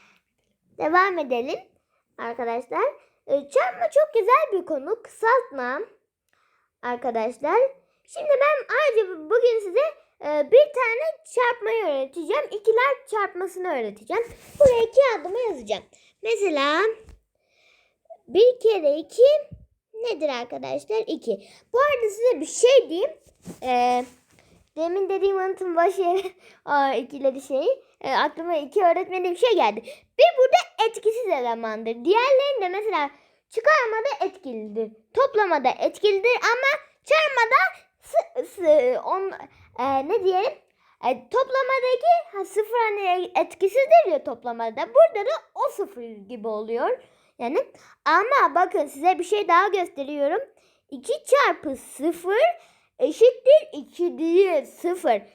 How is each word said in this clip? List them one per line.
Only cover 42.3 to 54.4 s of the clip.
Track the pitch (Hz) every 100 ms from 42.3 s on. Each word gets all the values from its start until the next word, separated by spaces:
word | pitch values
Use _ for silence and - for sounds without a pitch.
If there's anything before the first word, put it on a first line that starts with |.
ha, | 403 381
sıfır | 403 427 480 440
hani | 415 392 359 349 -
etkisizdir | - - 381 453 554 679 508
ya | 302
toplamada. | 302 233 247 233 226 226
Burada | 339 494 659 427 427
da | 640 - 359
o | 494
sıfır | - 381 247
gibi | 233 214 196 240 220
oluyor. | 208 220 233 330 508 - _ _ -
Yani | 240 349 554 - - _ 285
ama | 330 453 554 349 302
bakın | 359 359 285
size | 269 339 370
bir |
şey | 349 415 370
daha | 339 403
gösteriyorum. | 381 349 277 269 294 285 370 554 _ _ _ -
İki | 269 254 605 -
çarpı | 554 453 330 311 254
sıfır | - - 302 339 349 415 659 679 _ _ _ -
eşittir | 269 - 466 480 508 622 605
iki | 294 233 - 349 247
değil, | 320 349